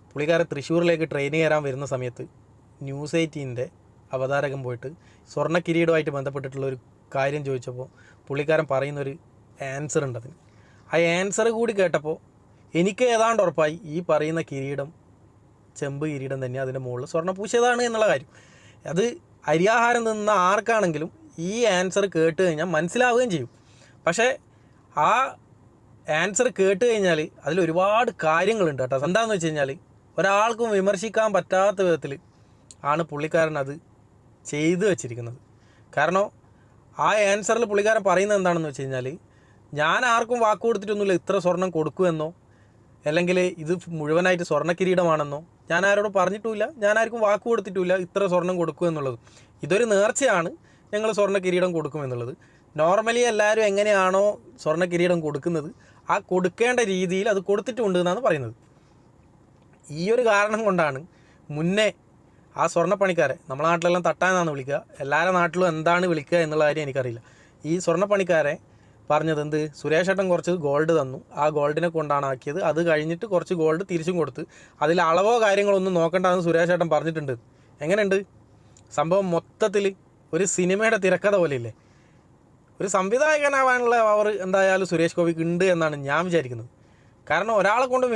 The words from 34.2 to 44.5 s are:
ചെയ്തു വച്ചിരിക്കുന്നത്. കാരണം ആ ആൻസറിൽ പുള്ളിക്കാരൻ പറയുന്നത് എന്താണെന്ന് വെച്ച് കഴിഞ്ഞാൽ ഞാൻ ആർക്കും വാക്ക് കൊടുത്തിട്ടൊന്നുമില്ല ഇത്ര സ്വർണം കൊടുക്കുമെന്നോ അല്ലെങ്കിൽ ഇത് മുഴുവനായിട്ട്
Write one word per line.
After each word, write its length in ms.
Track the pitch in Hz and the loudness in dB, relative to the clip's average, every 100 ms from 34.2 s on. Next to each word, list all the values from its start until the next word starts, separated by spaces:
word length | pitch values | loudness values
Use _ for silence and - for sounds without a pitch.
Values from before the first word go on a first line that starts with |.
| _ _ - | _ _ -10
ചെയ്തു 320 | 147 160 180 208 | -2 0 2 0
വച്ചിരിക്കുന്നത്. 480 | 175 127 117 117 127 _ _ _ _ _ - | -2 -4 -10 -12 -14 _ _ _ _ _ 0
കാരണം 300 | 151 190 214 _ _ _ _ _ _ - 156 | 2 2 0 _ _ _ _ _ _ -2 0
ആ 20 | 214 196 | 2 2
ആൻസറിൽ 340 | 208 208 226 226 | 0 0 0 2
പുള്ളിക്കാരൻ 320 | 208 208 220 196 | 2 2 2 2
പറയുന്നത് 280 | 180 202 208 | 2 2 2
എന്താണെന്ന് 300 | 180 170 156 | 2 0 -2
വെച്ച് 140 | 135 | -6
കഴിഞ്ഞാൽ 220 | 135 131 127 170 _ _ _ _ - 143 | -6 -6 -6 -10 _ _ _ _ -12 -2
ഞാൻ 200 | 156 202 247 | 0 2 2
ആർക്കും 240 | 226 226 240 | 0 0 0
വാക്ക് 180 | 214 208 233 | 2 2 0
കൊടുത്തിട്ടൊന്നുമില്ല 480 | 220 202 208 202 175 | -2 -2 -2 0 0
ഇത്ര 160 | - 190 | 0 0
സ്വർണം 260 | 175 175 185 165 | 2 0 -2 -2
കൊടുക്കുമെന്നോ 520 | 156 - 185 160 156 - _ _ _ _ _ _ 151 | -4 0 0 0 -6 -10 _ _ _ _ _ _ -2
അല്ലെങ്കിൽ 300 | 160 175 185 180 165 | 0 2 2 0 -2
ഇത് 100 | 156 180 170 160 | -6 -6 -6 -8
മുഴുവനായിട്ട് 480 | 147 160 185 180 170 | 0 2 2 0 0